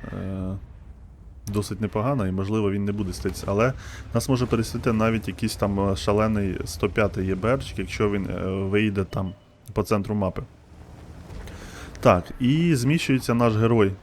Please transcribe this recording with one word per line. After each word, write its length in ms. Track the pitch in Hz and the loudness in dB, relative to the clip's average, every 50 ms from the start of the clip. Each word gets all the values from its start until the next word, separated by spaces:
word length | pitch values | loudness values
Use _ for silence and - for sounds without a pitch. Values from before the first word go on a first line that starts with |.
| - - | -12 -10
е, 440 | 95 95 95 95 95 95 92 92 95 92 - - - - - - - - - - - - - - - - - | -10 -8 -8 -6 -6 -6 -4 -6 -6 -8 -10 -14 -18 -20 -20 -20 -20 -20 -20 -20 -20 -20 -20 -20 -20 -16 -10
досить 340 | - 101 104 98 - 104 95 | -4 -2 -2 -2 -2 -4 -4
непогана, 480 | 107 95 - 107 107 131 143 123 98 92 | -4 -2 -2 0 0 0 0 0 0 0
і, 40 | |
можливо, 380 | 92 98 95 98 110 110 104 98 | 0 -2 -2 0 0 2 2 2
він 140 | 98 101 101 | 0 0 0
не 80 | 101 | -2
буде 200 | 101 104 101 92 | -2 -2 -4 -4
світитися. 320 | 90 - - 95 - - - 95 | -4 -4 -4 -4 -4 -4 -4 0
Але 240 | 98 104 113 131 127 - - - - - - - - | 2 2 2 2 0 -4 -10 -14 -14 -14 -12 -4 -2
нас 140 | 117 - - | -2 0 2
може 180 | 131 120 123 | 2 2 2
пересвітити 460 | 113 123 113 110 - - 117 - 123 | 2 2 0 0 -2 -4 -2 0 0
навіть 360 | 113 110 110 113 113 107 107 101 | 2 4 2 2 2 0 -2 -4
якийсь 280 | 90 - 113 107 - | -6 -4 -4 -4 -2
там, 340 | - 110 101 98 98 98 98 | 0 0 0 2 2 2 2
е, 60 | 95 | 0
шалений 640 | - - 107 104 107 110 110 110 104 101 95 87 - - | 0 0 2 2 4 4 2 2 0 0 -2 -2 -4 -6
сто 240 | - - - 113 98 | -8 -4 -2 -2 0
п'ятий 380 | - 113 107 95 - 104 92 | 2 2 0 2 0 0 0
Є 80 | 95 95 | 0 0
Б 220 | 92 110 117 131 | 0 2 0 0
Рчик, 220 | 139 - - - 107 | 0 -2 -6 -6 -6
якщо 320 | 92 90 - - 110 104 | -6 -6 -2 0 2 2
він, 160 | 101 101 92 | 2 0 -2
е, 200 | 95 95 90 90 95 | -2 -4 -4 -2 -2
вийде 560 | 95 98 98 95 101 104 110 107 98 101 92 | -2 -2 -2 2 2 4 2 4 2 0 -2
там 280 | - - - 95 90 98 - - - - - - - | -2 -2 -4 -4 -4 -6 -10 -18 -20 -20 -20 -16 -6
по 100 | - 110 | -2 -2
центру 320 | 104 - 110 101 95 110 107 | 0 2 0 0 0 0 -2
мапи. 280 | 104 98 92 - - - - - - - - - - - - - - - - - - - - - - - - - - - - - - - - - - | 0 0 -2 -2 -4 -10 -10 -16 -20 -20 -20 -20 -20 -20 -20 -20 -20 -18 -18 -18 -18 -16 -16 -14 -14 -14 -14 -14 -14 -16 -16 -16 -14 -16 -14 -6 4
Так, 240 | - 123 95 90 - - - - | 6 6 6 6 4 -4 -4 0
і 360 | 127 123 147 160 170 175 156 | 2 4 4 4 4 4 4
зміщується 600 | 123 123 135 156 170 - - 135 127 - - 117 | 4 4 2 2 2 2 2 2 2 2 0 2
наш 220 | 117 120 117 107 | 4 4 4 4
герой 360 | 107 113 113 117 113 101 98 95 - | 4 4 4 6 6 4 4 2 -4